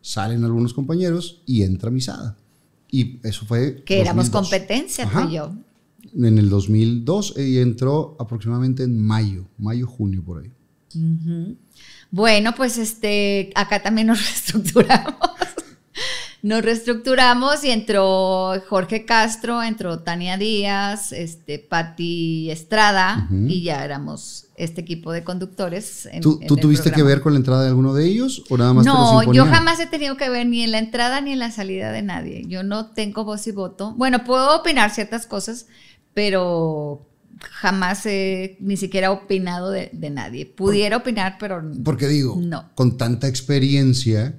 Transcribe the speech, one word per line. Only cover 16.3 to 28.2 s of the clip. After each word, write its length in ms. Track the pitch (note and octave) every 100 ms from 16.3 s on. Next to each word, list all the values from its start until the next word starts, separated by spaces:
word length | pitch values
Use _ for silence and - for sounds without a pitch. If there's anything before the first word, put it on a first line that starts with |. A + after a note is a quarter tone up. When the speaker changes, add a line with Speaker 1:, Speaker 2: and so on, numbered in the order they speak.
| -
Speaker 2:
Nos 220 | G3+ A3+
reestructuramos 1000 | A3+ A3+ A#3 A3+ B3+ C4 B3+ A#3+ C4 D4
y 60 | C#4+
entró 800 | A3+ G#3+ G3+ F#3+ F#3+ F#3+ F#3 F#3 F#3 F#3+
Jorge 360 | F#3+ F3+ A3
Castro, 560 | A3 A3+ A3+ A3 A3+ A#3+
entró 380 | A3+ A3 F#3 E3
Tania 380 | E3 F3 F3+ F#3+
Díaz, 720 | G#3+ G#3+ G3+ G3 G3+ G#3+ -
este, 480 | - E3+ E3 - D3
Pati 880 | _ E3+ E3 E3 E3+ E3+ E3 D#3+ D#3+
Estrada, 760 | E3 - G#3+ G#3 G3 F#3 G3+ E2+
Speaker 1:
Ujú. 180 | F#2+ A#2
Speaker 2:
y 140 | F#3
ya 200 | E3+ C#3+
éramos 640 | C#3+ C#3 C#3+ D3+ - - _ -
este 240 | E3 E3
equipo 300 | E3+ E3 D#3+
de 140 | E3+
conductores 840 | E3+ F3+ F#3 F#3 F#3 F3 - - -
en, 140 | E3+
Speaker 1:
¿Tú, 180 | D#3 D#3
Speaker 2:
en 60 | -
Speaker 1:
tú 80 |
Speaker 2:
el 60 | C#3+
Speaker 1:
tuviste 240 | D3+ D3+
que 60 | -
Speaker 2:
programa. 180 | D#3 C#3+
Speaker 1:
ver 100 | C#3
con 100 | D#3
la 60 | C#3+
entrada 240 | B2+ C3
de 40 | C3
alguno 220 | B2+ C3
de 140 | C3+ E3
ellos 380 | G#3+